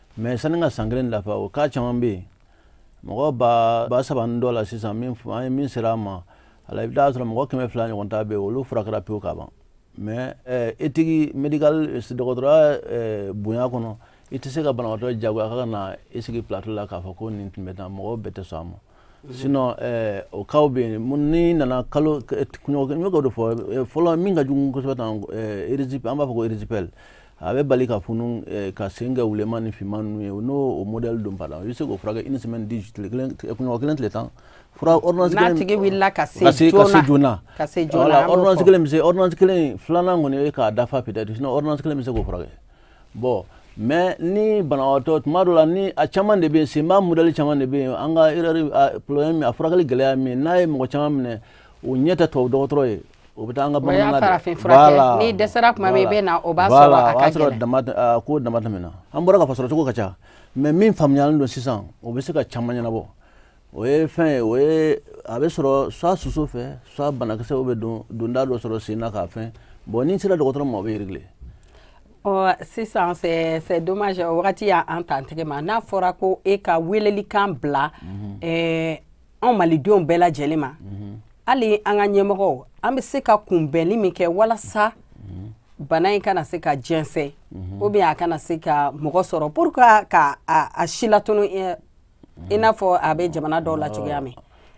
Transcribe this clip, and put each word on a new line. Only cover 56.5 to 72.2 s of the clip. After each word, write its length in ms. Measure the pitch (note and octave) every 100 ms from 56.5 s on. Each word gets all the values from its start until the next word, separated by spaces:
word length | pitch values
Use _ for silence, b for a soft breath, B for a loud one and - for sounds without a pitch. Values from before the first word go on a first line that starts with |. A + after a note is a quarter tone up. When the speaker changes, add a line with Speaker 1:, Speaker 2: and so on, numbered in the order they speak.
Speaker 2:
b'a 140 | E3 G3
Speaker 1:
Voilà, 180 | C3+ D3
Speaker 2:
sɔrɔ 80 |
a 200 | C3 A#2+
Speaker 1:
o 40 | A#2+
Speaker 2:
ka 60 | D3
Speaker 1:
y'a 40 |
sɔrɔ 180 | D#3 D3
Speaker 2:
gɛlɛn. 80 | A2+
Speaker 1:
dama, 200 | A#2+ C3
a, 420 | B2 - A#2+ A#2
ko 140 | - D3+
dama 220 | A#2+ A2+
tɛmɛna. 300 | A2 G2 E2+ - -
An 120 | D3+ F3+
bɔra 120 | F#3+
ka 60 | C#3
fɔ, 20 | B2+
sɔrɔ 100 | B2+
cogo 160 | D3+ C3+
ka 60 |
ca, 220 | A#2 F#2+ F#2 b b b
mais 180 | C3 D3
min 200 | E3 A3
faamuyalen 440 | - D3 C#3 C#3+ D3+
don 100 | C3
sisan, 340 | - B2+ G#2+ F#2 -
o 120 | A#2
bɛ 100 | A#2+
se 100 | C3+
ka 120 | D#3+
caman 320 | A#2+ A#2+ A#2+ B2
ɲɛnabɔ. 280 | A#2 A2+ - - b b b b _
O 100 | -
ye 220 | A#2 D3+ D#3
fɛn 280 | - D#3+ C3+
ye, 40 |
o 140 | A2+
ye, 440 | B2 D3 D#3+ D#3 - - - -
a 140 | A#2
bɛ 60 | D#3+
sɔrɔ 400 | E3+ C#3 C3+ A#2+
soit 240 | - E3+ F#3
soso 300 | C3+ D#3 D3
fɛ, 300 | A#2+ C3 C3+ -
soit 160 | - C#3+
banakisɛw 540 | C3 A#2+ G#2+ A#2 C3+ C3
bɛ 80 | A#2
don, 240 | A2+ A2+ A#2
donda 380 | A2+ A#2 B2+ C3+
dɔ 100 | A#2+
sɔrɔ 200 | A2+ A2
sen 200 | - G#2+
na 100 | A2+
k'a 160 | G2+ F2+
fɛn. 240 | A2+ A2+ b b b
Bon, 200 | - A2+ C#3+
n'i 100 | G3
sera 200 | G3 F3+
dɔgɔtɔrɔ 280 | C3+ C#3
ma, 140 | C#3 G#2+
o 40 |
bɛ 120 | G#2+ G#2+
régler. 220 | F#2+ D#2 - _ b b b b b b _ _